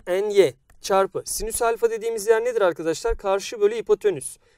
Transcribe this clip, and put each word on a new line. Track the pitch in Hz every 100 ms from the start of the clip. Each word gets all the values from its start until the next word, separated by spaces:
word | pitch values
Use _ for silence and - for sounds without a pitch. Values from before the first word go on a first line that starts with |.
| -
N | 180 208
Y | 202 160 - _ -
çarpı | - 196 190 135 -
sinüs | - 214 220
alfa | 233 233 233
dediğimiz | 226 226 226 202
yer | 220 240
nedir | 226
arkadaşlar? | 190 160 160 160 233 226
Karşı | 202 196 196 233
bölü | 202 226
hipotenüs. | - 208 214 156 - - _